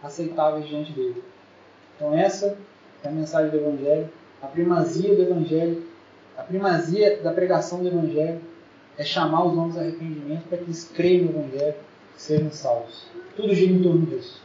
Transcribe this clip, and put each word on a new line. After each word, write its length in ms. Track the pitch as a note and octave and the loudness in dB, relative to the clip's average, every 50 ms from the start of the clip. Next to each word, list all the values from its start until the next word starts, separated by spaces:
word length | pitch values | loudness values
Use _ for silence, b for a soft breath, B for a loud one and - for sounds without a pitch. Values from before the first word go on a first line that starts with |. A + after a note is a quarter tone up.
| - | -14
aceitáveis 640 | D3 - E3+ E3+ D#3 - - D#3 D3+ D3+ D#3 D3+ D3 | -14 -10 -8 -8 -6 -2 2 2 2 2 0 -6 -6
diante 240 | D3 D3 D3+ D#3 | -6 -8 -8 -8
dele. 320 | - C3+ B2+ B2 A#2+ A#2+ - - - - - - - - - - - - - - - | -6 -4 -4 -4 -4 -8 -12 -16 -20 -20 -20 -20 -20 -20 -20 -20 -20 -20 -20 -20 -14
Então 200 | - D3+ D3 D3+ | -6 -4 0 2
essa 400 | E3 F#3 G3 F#3+ - G3+ G3+ G3+ - - - - _ - - - - - | 2 2 2 0 0 -2 -2 -2 -4 -12 -20 -20 _ -20 -20 -20 -12 -10
é 40 | C#3+ | -6
a 40 | |
mensagem 380 | D3+ D#3+ D#3 D#3 D#3+ D#3+ D#3 D3+ | -4 -4 -4 -2 0 0 2 2
do 80 | D#3 D3+ | 2 0
Evangelho, 520 | D3 D3 C#3+ C3+ C3+ C#3+ D3+ D#3 D#3 - - - - - - - - | 0 0 -2 -2 2 2 2 2 2 -6 -10 -18 -20 -20 -20 -16 -16
a 20 | |
primazia 720 | C3+ - E3+ F3 E3+ E3+ E3 D3+ C3+ C#3 D#3+ F#3 G#3 G3 | -10 -2 0 2 2 4 2 2 0 0 -2 2 4 4
do 80 | F3+ F3+ | 4 4
Evangelho, 600 | F3 F3+ E3 D#3 C#3 D#3 D#3+ E3+ E3+ E3+ - - - - - - - - - - - - - | 4 2 0 0 0 0 0 2 0 -2 -4 -8 -14 -18 -20 -20 -20 -20 -20 -20 -20 -16 -16
a 60 | - | -12
primazia 760 | - F3+ G3 G3 F#3+ F3 D#3+ - D#3 F3 G#3 G#3 G3+ - - | -6 -4 -2 0 2 0 0 0 0 2 4 4 4 4 2
da 160 | - E3 E3+ | -2 -2 0
pregação 460 | F#3 F#3 F3+ F#3 D#3+ D3 - F3 F3+ | 0 2 2 2 2 0 -2 -6 -4
do 80 | F3+ F3+ | -4 0
Evangelho 520 | F3 E3+ D#3+ D3+ D3 D3 D#3 E3 E3 E3+ - - - - - - - - - - - | 0 0 0 0 0 0 0 0 -2 -6 -10 -16 -20 -20 -20 -20 -20 -20 -20 -20 -12
é 80 | - D3 | -10 -8
chamar 400 | - - F#3 E3 D#3 D#3 E3 F3+ | -4 -2 0 0 2 2 2 2
os 120 | F3 D#3+ E3 | 2 2 2
homens 200 | E3 E3+ E3 E3+ | 0 -2 -2 -4
ao 40 | |
arrependimento 640 | E3 E3 E3 - E3 E3 D#3 D3 C#3+ C#3+ D3+ E3 E3 - | -6 -6 -6 -8 -8 -8 -8 -8 -8 -6 -6 -6 -6 -6
para 100 | F3+ F3 | -6 -6
que 60 | F3 | -6
eles 180 | E3+ E3 - - | -8 -10 -10 -10
creiam 420 | - - - F3 F3 F3+ F3+ F3 | -16 -6 0 4 4 6 6 4
no 140 | E3 D#3 D3+ | 2 0 -2
Evangelho, 340 | C#3+ C3+ C3 C#3 C#3+ D3+ D3+ - - - - - - - - | -4 -6 -4 -2 -2 -2 -2 -4 -12 -20 -20 -20 -20 -20 -20
que 80 | - | -20
sejam 300 | - - D3+ D3+ D3+ D3+ | -4 0 2 2 2 0
salvos. 560 | - - - C3 A#2+ A#2 A2+ - - - - - - - - - - | -6 -6 -2 -2 -2 -2 -2 -8 -16 -20 -20 -18 -18 -18 -18 -16 -12
Tudo 200 | - G#3 G3+ G3 | -6 0 2 4
gira 160 | F3 F#3 F#3 | 4 6 6
em 100 | F3+ F3+ | 6 4
torno 240 | F3+ F3+ E3+ E3 D#3+ | 4 6 4 4 2
disso. 340 | C3 - B2+ - - - - - | 2 -2 -6 -8 -10 -20 -20 -20